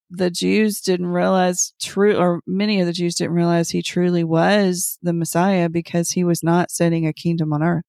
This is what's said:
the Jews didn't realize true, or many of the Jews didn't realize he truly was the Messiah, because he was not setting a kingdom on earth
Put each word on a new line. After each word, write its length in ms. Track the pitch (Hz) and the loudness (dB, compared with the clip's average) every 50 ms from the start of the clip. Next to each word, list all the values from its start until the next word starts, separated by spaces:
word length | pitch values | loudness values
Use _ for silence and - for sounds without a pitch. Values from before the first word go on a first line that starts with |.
| _ _ | _ _
the 200 | 180 175 185 180 | -6 -2 -2 -2
Jews 500 | 170 - 190 185 190 208 220 214 202 - | -2 -2 -2 0 2 2 2 0 0 -2
didn't 260 | - - 180 175 180 175 | -2 -2 -2 -2 -2 -2
realize 680 | 175 175 180 185 190 190 185 180 180 175 - - - _ | -2 0 0 2 2 2 2 2 0 -2 -4 -6 -6 _
true, 340 | - - - 190 202 208 202 - | -14 -8 -2 2 2 2 4 4
or 240 | 175 175 175 170 - - | 2 2 0 -2 -4 -4
many 320 | 180 190 208 214 214 196 | -4 -2 -2 0 0 0
of 60 | 180 175 | 0 0
the 60 | 170 | -2
Jews 220 | 175 175 175 170 | -2 -2 -2 -2
didn't 200 | - 170 - 165 | -2 -4 -2 0
realize 340 | 175 170 170 170 170 170 - | 0 2 2 2 2 0 0
he 120 | - 175 170 | -2 -4 -4
truly 400 | - - 180 180 180 175 170 170 | -4 -2 0 0 2 2 0 0
was 760 | 160 160 160 170 180 202 208 202 185 180 175 - - - - | 0 2 2 4 4 4 4 2 2 0 -2 -4 -8 -8 -6
the 120 | - 175 170 | -4 -4 -2
Messiah, 560 | 170 165 - - 170 175 196 196 180 170 170 | -2 -2 -2 0 2 2 2 2 2 0 0
because 420 | 160 170 165 - - 170 170 - | 0 -4 -4 -2 -4 -2 -2 -2
he 120 | - 185 180 | -2 0 2
was 200 | 175 170 - - | 2 0 0 2
not 280 | 160 170 180 175 - | 2 2 2 2 0
setting 340 | - - 170 170 165 165 160 156 | -2 0 0 0 2 0 0 -2
a 60 | 151 | -4
kingdom 400 | - - 175 170 165 160 156 151 | -2 -2 -2 -2 0 0 -2 0
on 80 | 147 156 | 0 0
earth 220 | 170 170 156 170 | 0 0 -2 -4